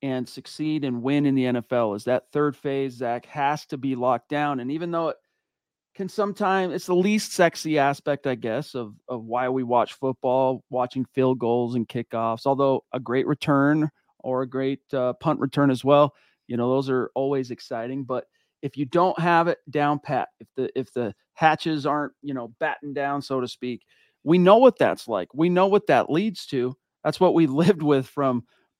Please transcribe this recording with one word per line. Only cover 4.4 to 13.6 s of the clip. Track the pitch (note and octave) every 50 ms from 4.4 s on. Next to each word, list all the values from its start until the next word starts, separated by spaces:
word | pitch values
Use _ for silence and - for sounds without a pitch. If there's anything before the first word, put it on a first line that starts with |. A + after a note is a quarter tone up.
| D3 D3 C#3+ B2+
And | A#2+ B2+
even | C#3+ D#3+ E3+ F3
though | E3+ E3 E3 D#3
it | - - _ _ _ _ _ _ _ _ _ _ _ _ _ _ _
can | - G3 F#3
sometimes, | - - G#3 G3+ G3 - G#3 F#3+ F#3+ F#3+ F#3 F#3 C3+
it's | F#3 -
the | - F3+
least | F3 F#3 G3+ G#3+ G#3+ G#3 - -
sexy | - F#3 E3 - - - D#3+ D#3 D3+
aspect, | C#3 C#3 C#3 - - D#3 C#3+ C3+ -
I | C#3 B2+
guess, | A2+ A2+ A#2 A2 B2+ D3 - -
of, | C3+ A#2 G#2 G#2+ - _ -
of | B2+ A#2+ A2+
why | A2+ A#2 B2 B2+ B2+
we | B2+ C3 B2+
watch | A#2+ B2 A#2+ A2 - -
football, | - - C3 B2+ - - C3 B2 C3 C3+ C3 C3 A#2 - -
watching | - B2+ B2 B2 - C3+ B2+
field | - - - C3 C3 C3 B2+
goals | A#2+ A2+ A#2 B2 B2 A#2 B2
and | B2 A2 -
kickoffs, | - A#2+ A#2 - - A#2 A2+ A2+ A2+ A2+ -
although | C#3 C#3 C3 C#3 C#3 C3+ B2 - _ -
a | B2+
great | B2 A2+ A#2+ C3 -
return | - D3+ - - - D3 C#3